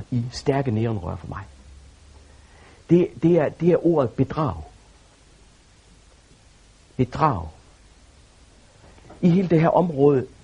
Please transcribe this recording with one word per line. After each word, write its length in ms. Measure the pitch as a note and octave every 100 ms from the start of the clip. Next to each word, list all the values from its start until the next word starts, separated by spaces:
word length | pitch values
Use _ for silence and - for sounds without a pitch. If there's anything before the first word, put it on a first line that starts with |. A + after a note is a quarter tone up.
| G#2
i 140 | B2 A#2+
stærke 400 | - - - C3
neonrør 460 | G#2+ A#2 G#2+ F2+ F2+
for 120 | -
mig. 140 | - G2 - - - - - - - - - - - - - -
Det, 180 | E3+ F3 -
det 160 | E3 F3
er, 100 | B2+
det 200 | - E3
er 180 | E3 E3
ordet 240 | D#3+ A#2+
bedrag. 440 | - C3 D3+ D3 D#2+ - - _ _ _ _ _ _ - _ _ _ _ - _ _ _ _ _ _ _ _ _ -
Bedrag. 500 | B2 C3+ D3+ G2 D#2+ - - _ _ _ - - - _ _ _ _ _ - - - -
I 100 | F3
hele 180 | F3 F3
det 120 | E3
her 80 | E3
område, 580 | - F3 C3+ C#3+ C3+ - -